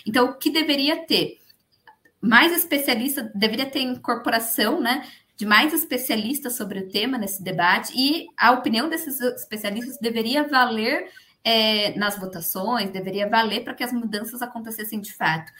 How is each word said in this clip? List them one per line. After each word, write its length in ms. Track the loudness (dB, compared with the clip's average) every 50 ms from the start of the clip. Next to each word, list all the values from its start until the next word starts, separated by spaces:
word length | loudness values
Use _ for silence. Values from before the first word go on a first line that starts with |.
| -4
Então, 180 | 0 4 4 4
o 100 | 2 2 -2
que 100 | -2 0
deveria 560 | 0 2 2 2 2 2 2 2 0 0 -2
ter? 340 | 0 0 0 0 0 -6 _ _ _ _ _ _ _ _ _ _ -20 -20 _ _ _ _ -4
Mais 340 | 2 6 6 8 6 6 4
especialista, 760 | 2 0 0 0 0 2 0 0 0 0 -2 -2 -4 -6 -6 -2
deveria 320 | 0 0 0 0 0 -4
ter 140 | -2 -2 -2
incorporação, 1000 | -2 -2 -4 -4 -4 -4 -4 -2 0 0 0 0 0 0 0 0 2 2 2 2
né, 260 | 2 0 0 -2 -4 -10 -18 -20 _ _ _
de 80 | -4 2
mais 300 | 4 6 6 6 4 2
especialistas 840 | 0 -2 -2 -2 -2 0 0 0 0 0 -2 -4 -4 -4 -6 -6
sobre 220 | -6 -6 -6 -6 -6
o 100 | -6 -4
tema 300 | -2 -2 0 0 -2 -2
nesse 240 | -4 -4 -6 -6
debate, 500 | -6 -4 0 2 4 4 4 2 0 -4 -2
e 340 | 0 2 2 2 0 -4 -8 -2
a 180 | 4 6 6
opinião 360 | 6 6 4 0 0 0 0 0
desses 320 | -2 -4 -4 -4 -4 -2
especialistas 760 | -2 -2 -2 -4 -10 -10 -8 -6 -6 -4 -4 -6 -6 -8 -8 -4
deveria 500 | -4 -2 -2 0 0 0 0 0 0 2
valer, 640 | 4 2 4 2 2 0 0 0 0 -2 -4 -8 -16 -20 -20 _ _ _ 0
é, 500 | 2 4 4 4 4 2 2 0 0 -2 -2
nas 200 | -2 -2 -2 -4
votações, 680 | -8 -10 -8 -8 -6 -6 -4 -4 -2 -2 0 -2 -2 -4
deveria 400 | -4 -6 -6 -4 -4 -2 0 2
valer 340 | 4 4 4 2 0 -2
pra 120 | -4 -6 -6
que 100 | -4 -4
as 80 | -2
mudanças 480 | -2 -2 -4 -4 -4 -4 -6 -6 -8 -8
acontecessem 580 | -8 -8 -8 -10 -10 -10 -10 -8 -8 -6 -6 -8
de 140 | -8 -8
fato. 400 | -6 -2 -2 0 0 -2 -4 -10 -18